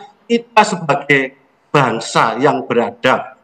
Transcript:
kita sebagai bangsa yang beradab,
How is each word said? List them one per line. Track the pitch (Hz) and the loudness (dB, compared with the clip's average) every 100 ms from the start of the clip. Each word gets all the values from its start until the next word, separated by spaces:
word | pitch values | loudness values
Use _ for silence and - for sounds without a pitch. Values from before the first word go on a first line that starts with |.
| - _ - | -16 _ -4
kita | 233 - 220 | -2 0 0
sebagai | 208 175 151 135 - 143 131 - _ _ _ | 2 0 -4 -2 0 0 0 -8 _ _ _
bangsa | 151 127 113 - 165 127 110 | 0 0 -2 -2 0 0 2
yang | 143 131 | 0 0
beradab, | 120 117 107 - 131 113 - - | -2 -2 -2 0 0 0 -2 -16